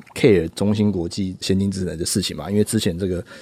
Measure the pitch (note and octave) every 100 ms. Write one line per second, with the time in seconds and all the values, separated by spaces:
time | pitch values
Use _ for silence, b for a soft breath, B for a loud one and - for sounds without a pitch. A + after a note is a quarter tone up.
0 | - - C3+ F#2+ E2 - G2+ G#2+ G#2 F#2+
1 | E2+ - F#2+ F#2+ - F#2+ G2 G2 F2+ D#2+
2 | E2+ G#2 F2 D2 D2+ G#2 G#2 A2 G#2 E2+
3 | F#2+ F2+ - B